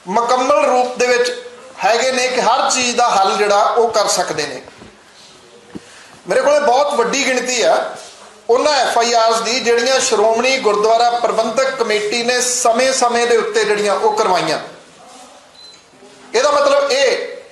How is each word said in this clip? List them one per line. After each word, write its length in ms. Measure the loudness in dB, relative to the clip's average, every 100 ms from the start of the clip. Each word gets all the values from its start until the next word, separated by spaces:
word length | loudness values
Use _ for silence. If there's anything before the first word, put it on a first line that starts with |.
| -4
ਮੁਕੰਮਲ 560 | -4 0 0 2 2
ਰੂਪ 340 | 2 0 0 -2
ਦੇ 80 | 0
ਵਿੱਚ 400 | 0 0 -4 -14 -20 -20 -4
ਹੈਗੇ 280 | 0 0 0
ਨੇ 160 | -2 -2
ਕਿ 120 | 0
ਹਰ 300 | 0 0 0
ਚੀਜ਼ 260 | 0 -2 0
ਦਾ 120 | 0
ਹੱਲ 280 | 2 0 0
ਜਿਹੜਾ 260 | 2 2
ਉਹ 260 | 2 0 0
ਕਰ 180 | 0 0
ਸਕਦੇ 400 | -2 -4 -4 -6
ਨੇ। 160 | -10 -16 -20 -20 -20 -20 -20 -20 -20 -20 -20 -20 -20 -20 -20 -20 -20 -4
ਮੇਰੇ 120 | 0
ਕੋਲੇ 200 | 2 2
ਬਹੁਤ 340 | 2 2 2
ਵੱਡੀ 320 | 0 -2 0 -2
ਗਿਣਤੀ 360 | -2 -2 0
ਆ 320 | 2 0 -2 -10 -18 -20 -20 -14 0
ਉਹਨਾਂ 220 | 2 2
ਐਫ 260 | 0 0 0
ਆਈ 140 | 0
ਆਰਸ 280 | 2 2 0
ਦੀ 200 | -2 -2
ਜਿਹੜੀਆਂ 400 | 0 0 2 0
ਸ਼੍ਰੋਮਣੀ 580 | 0 2 2 2 0 0
ਗੁਰਦੁਆਰਾ 520 | 0 0 2 2 2
ਪ੍ਰਬੰਧਕ 680 | 0 -2 -2 -2 -2 -2 -2
ਕਮੇਟੀ 460 | -2 -2 -2 -4
ਨੇ 180 | -2 -2
ਸਮੇਂ-ਸਮੇਂ 880 | -2 0 0 2 0 0 0 0 2
ਦੇ 100 | 0
ਉੱਤੇ 280 | 0 -2
ਜਿਹੜੀਆਂ 300 | -2 0 -2
ਉਹ 180 | 0 0
ਕਰਵਾਈਆਂ। 460 | 0 0 0 -2 -6 -8 -20 -20 -20 -20 -20 -20 -20 -20 -20 -20 -20 _ -20 -20 -20 -4
ਇਹਦਾ 160 | 0 2
ਮਤਲਬ 400 | 2 2 2 2
ਇਹ 260 | 2 2 0 -6 -12 -18